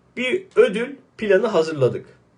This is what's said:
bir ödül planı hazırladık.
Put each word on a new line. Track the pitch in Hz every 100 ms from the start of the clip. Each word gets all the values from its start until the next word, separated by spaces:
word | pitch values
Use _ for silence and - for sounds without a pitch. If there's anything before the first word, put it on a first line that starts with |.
| _ -
bir | 254 - - -
ödül | 240 202 254 285 _ -
planı | 214 190 226
hazırladık. | 165 160 151 123 98 - _ _